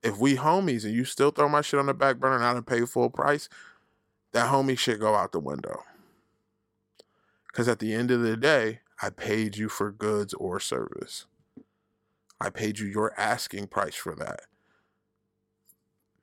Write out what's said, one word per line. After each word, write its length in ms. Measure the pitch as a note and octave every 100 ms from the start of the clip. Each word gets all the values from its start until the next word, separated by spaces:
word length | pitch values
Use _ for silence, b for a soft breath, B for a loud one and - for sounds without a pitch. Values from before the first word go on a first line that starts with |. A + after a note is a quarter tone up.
if 160 | A2+ G2+
we 180 | C3+ C3
homies 480 | D3 F3+ F#3+ A#2+
and 80 | G#2+
you 120 | A#2
still 260 | C3 - C#3+
throw 180 | C#3+ D3
my 140 | D3
shit 180 | D3 C#3+
on 60 | C#3
the 80 |
back 240 | C3+ C#3 B2+
burner 180 | C3+ C3
and 80 |
I 80 | A#2+
done 100 | B2
pay 200 | A#2 A#2+
full 260 | A#2+ B2+ A#2+
price, 380 | B2 D3 D3 - B B B B B B _ _
that 180 | A#2 A#2
homie 260 | C3+ C3+ B2
shit 220 | - G#2+
go 140 | G#2+
out 180 | G#2+ F#2
the 80 | E2+
window. 420 | C#2 C#2+ - - - b b b b b _ _ _ _ _ _ _ _ _ _ -
'Cause 140 | - A#2+
at 100 | A2+
the 140 | A2
end 160 | A2 B2
of 100 | B2
the 140 | A#2 A2
day, 440 | C3+ D3 A2 A2+ _ -
I 80 | G2+
paid 460 | - - G#2+ A2 G#2
you 120 | G#2+
for 220 | - G#2
goods 440 | G#2 G#2+ G#2 G2+
or 260 | - F#2 F#2
service. 640 | - B1+ - - - - - _ _ - - _ _ _ _ _ _ -
I 100 | -
paid 280 | - G#2+ G#2
you 80 | G#2
your 320 | G#2 A2 -
asking 500 | A2 A#2+ - G2+ G2+
price 260 | - F#2+ -
for 180 | -
that. 280 | D#2 - - - _ _ _ _ _ _ _ _ _ _ _ _ _ _ _ _ _